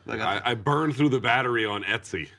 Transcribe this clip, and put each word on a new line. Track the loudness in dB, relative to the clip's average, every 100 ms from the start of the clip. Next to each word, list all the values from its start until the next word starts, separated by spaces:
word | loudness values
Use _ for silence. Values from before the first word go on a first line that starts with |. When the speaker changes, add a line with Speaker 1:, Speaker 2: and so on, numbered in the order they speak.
| -6
Speaker 1:
I | -4
gotta" | -2 -2 -2
Speaker 2:
I, |
I |
burned | -2 0 0 0 2
through | 2
the | 2
battery | 2 2 2 0 0
on | -2
Etsy. | -2 -4 -4 -8 -8